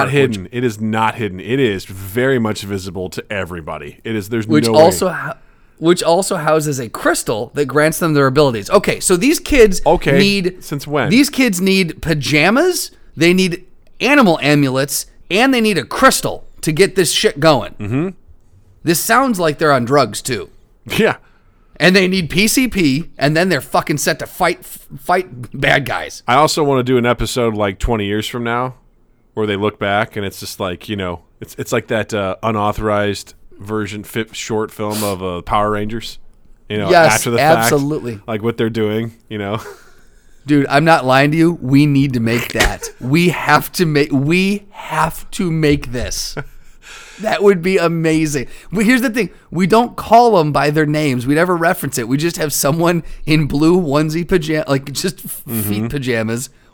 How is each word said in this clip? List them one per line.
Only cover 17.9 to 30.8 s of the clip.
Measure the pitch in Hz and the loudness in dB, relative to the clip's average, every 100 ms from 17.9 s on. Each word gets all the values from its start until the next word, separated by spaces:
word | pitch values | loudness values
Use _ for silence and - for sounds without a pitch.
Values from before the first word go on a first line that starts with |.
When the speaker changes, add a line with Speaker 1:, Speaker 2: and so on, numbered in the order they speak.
| 131 185 - - - _ - _ _ | -4 -4 -8 -20 -20 _ -20 _ _
Speaker 1:
This | 147 165 | -2 -2
sounds | - 233 269 185 | 2 2 2 0
like | 165 147 | -2 0
they're | 156 | 2
on | 135 | 2
drugs | 117 143 117 - | 4 2 2 -2
too. | - 107 80 - _ _ - | -6 -6 -8 -16 _ _ -6
Speaker 2:
Yeah. | - 208 - _ _ _ _ _ - | 0 0 0 _ _ _ _ _ 0
Speaker 1:
And | 156 | 2
they | 190 180 | 4 2
need | 190 151 | 0 -2
P | 175 214 | 0 2
C | - 254 | 2 0
P, | 196 156 135 - - | 0 0 0 -4 -2
and | 143 156 | 0 2
then | 185 | 0
they're | 147 | -2
fucking | - 185 - 151 | -2 -2 -2 -2
set | - 135 | -2 -4
to | - | -6
fight, | - 175 175 | -2 -2 -2
f-, | - - - 143 | -10 -20 -18 -10
fight | - 185 185 123 120 | -2 -2 -2 -10 -14
bad | 147 135 143 | -4 0 0
guys. | 123 92 78 - - | 0 -6 -10 -8 0
Speaker 2:
I | 127 | 4
also | 156 - | 4 2
wanna | 143 135 | 2 2
do | 123 127 | 2 2
an | |
episode, | 120 120 113 131 117 | 2 0 -2 -2 -2
like, | 107 101 98 | 0 -2 -2
twenty | - 113 101 | -2 -2 -2
years | 104 104 | -2 -4
from | 123 | -6
now | 117 120 127 120 _ _ _ _ _ | -4 -4 -4 -8 _ _ _ _ _
where | - 107 | -4 -2
they | 98 | 0
look | 104 - | -2 -2
back | 101 101 117 110 | 0 0 -2 -4
and | |
it's | 98 - | -8 -8
just | 101 - | -12 -8
like, | 95 87 | -6 -6